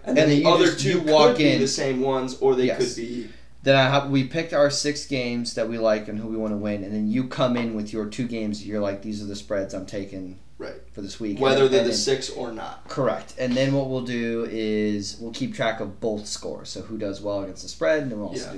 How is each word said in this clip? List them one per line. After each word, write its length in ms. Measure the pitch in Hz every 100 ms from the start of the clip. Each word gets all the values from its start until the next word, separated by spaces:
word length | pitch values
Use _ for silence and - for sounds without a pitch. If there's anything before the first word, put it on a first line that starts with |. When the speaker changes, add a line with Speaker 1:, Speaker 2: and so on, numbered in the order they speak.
Speaker 1:
and 40 | -
Speaker 2:
And 60 | 131
Speaker 1:
then 120 | 156
Speaker 2:
then 60 | 143
Speaker 1:
the 40 |
Speaker 2:
you 40 | 160
Speaker 1:
other 180 | 175 175
Speaker 2:
just, 140 | -
Speaker 1:
two 80 | 139
Speaker 2:
you 100 | 180
walk 300 | 151 151 147
Speaker 1:
could 80 | 147
be 120 | 147
Speaker 2:
in 80 | 123
Speaker 1:
the 80 | 135
same 320 | - 135 127
ones, 380 | 135 131 131 -
or 140 | 131
they 120 | 127 123
Speaker 2:
Yes. 120 | 131
Speaker 1:
could 180 | 123 117
be 320 | 117 120 107 - - -
Speaker 2:
Then 100 | 135 135
I 140 | 131
have, 180 | 139 139
we 120 | 139
picked 300 | 131 165 165
our 160 | 151 143
six 340 | 139 147 143 -
games 460 | 139 120 120 117
that 140 | - 113
we 80 | 117
like 300 | 110 107 107
and 120 | 104
who 80 | 113
we 80 | 110
wanna 200 | 107 104
win, 260 | 104 104
and 100 | 95
then 140 | 107 107
you 140 | 120
come 320 | 127 - 127 120
in 160 | 117
with 180 | 110 104
your 140 | 110 104
two 200 | 107 117
games 320 | 117 107 101
that 60 | 98
you're 140 | 107
like, 220 | 101 98
"These 180 | 110 104
are 60 | 101
the 100 | 101
spreads 380 | - 104 95
I'm 100 | 98 92
taking." 520 | 104 98 95 92 92 - -
Speaker 1:
Right. 220 | - - -
Speaker 2:
for 100 | -
this 180 | 98 -
week. 180 | 110 101
Speaker 1:
Whether 260 | 135 135
Speaker 2:
And 100 | 131
Speaker 1:
they're 60 | 127
Speaker 2:
then 60 | 117
Speaker 1:
the 40 | 107
six 340 | 135 131 -
or 200 | - 123
not. 380 | 110 - - -
Speaker 2:
Correct. 460 | - 82 85 - -
And 140 | 127
then 200 | 123 139
what 160 | 139 131
we'll 140 | 131 120
do 400 | 120 117 113 117
is 680 | 110 110 107 107 104 104 -
we'll 120 | 117
keep 220 | - 123
track 260 | 107 117 110
of 200 | 104 92
both 260 | 117 107 104
scores. 440 | - 90 - -
So 100 | 95
who 140 | 92 110
does 240 | 101 95
well 220 | 104 101
against 200 | 95 92
the 60 | 92
spread, 340 | - 160 156
and 80 | 135
then 80 | 107
we'll 80 | 98
also 180 | 123
Speaker 1:
Yeah. 60 | -